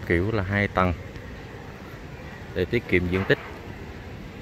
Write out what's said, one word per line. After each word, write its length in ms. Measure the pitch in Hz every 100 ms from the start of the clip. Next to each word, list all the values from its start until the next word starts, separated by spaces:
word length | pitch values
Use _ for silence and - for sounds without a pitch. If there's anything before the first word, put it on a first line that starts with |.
| -
kiểu 260 | 85 98
là 100 | 113
hai 260 | 92 101 101
tầng 240 | - 92 87 - - - - - - - - - - - - - - -
để 100 | -
tiết 240 | 90 117 -
kiệm 200 | 92 87
diện 160 | 92 98
tích. 100 | 147 - - - - - - - - - -